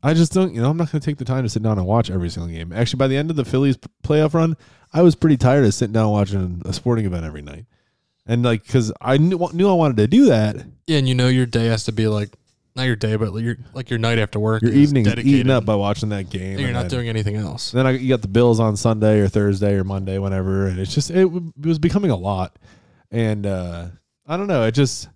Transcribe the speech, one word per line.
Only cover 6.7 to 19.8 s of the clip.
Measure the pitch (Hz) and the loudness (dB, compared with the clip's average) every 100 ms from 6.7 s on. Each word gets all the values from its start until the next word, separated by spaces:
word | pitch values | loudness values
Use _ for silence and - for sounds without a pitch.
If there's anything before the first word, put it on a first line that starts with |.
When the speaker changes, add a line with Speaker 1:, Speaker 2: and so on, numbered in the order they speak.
Speaker 1:
sporting | 98 - 117 104 | -6 -2 -2 -2
event | 87 80 | -6 -8
every | 76 | -12
night. | 73 76 113 _ _ _ _ _ - | -16 -18 -20 _ _ _ _ _ -6
And, | 117 | -2
like, | 120 113 - | 0 -2 0
'cause | 135 110 - | 0 0 -4
I | 117 139 | 0 2
knew, | 160 185 175 | 2 0 -4
knew | 170 196 | 0 2
I | |
wanted | 180 156 117 | 4 2 2
to | 107 | 4
do | 208 277 | 6 6
that. | 117 107 107 - - - | 6 2 -4 -14 -18 -2
Speaker 2:
Yeah, | 156 | 0
and | 131 | 0
you | 127 | 2
know | 127 | 2
your | 127 127 | 2 2
day | 117 117 | 0 0
has | 113 | -2
to | - | -4
be, | 107 110 | -2 0
like, | 107 104 _ _ _ _ - | 0 -4 _ _ _ _ -4
not | 131 | -2
your | 110 | -2
day, | 107 107 | -2 -2
but | 110 98 | -2 -4
your, | 117 117 - | -6 -6 -10
like, | - 123 | -14 -6
your | 120 | -2
night | 117 117 | 0 0
after | 107 104 | 0 0
work | 107 110 | 0 2
Speaker 1:
Your | 113 | 2
Speaker 2:
is | 131 | 4
Speaker 1:
evening | 147 139 107 | 4 4 2
is | |
Speaker 2:
dedicated. | 113 120 139 | 2 2 4
Speaker 1:
eaten | 123 | 4
up | 131 | 2
by | 107 104 | 2 0
watching | 101 101 107 | 0 -2 -4
that | 101 90 | -6 -6
game, | 95 92 | -8 -8
Speaker 2:
And | 98 | -6
you're | - | -4
Speaker 1:
and | |
Speaker 2:
not | 120 | -4
Speaker 1:
then | 120 | -4
Speaker 2:
doing | 123 117 | -4 -4
anything | 110 104 104 | -4 -4 -4
else. | 101 71 - | -6 -8 -6
Speaker 1:
Then | 123 131 | 0 0
I, | |
you | 131 127 | 0 0
got | 127 | -2
the | 104 | 0
Bills | 101 120 110 | 2 4 4
on | 113 104 | 2 0
Sunday | 120 110 107 107 | -2 2 4 4
or | 98 | 2
Thursday | 107 101 98 104 | 2 0 0 0
or | 101 | 0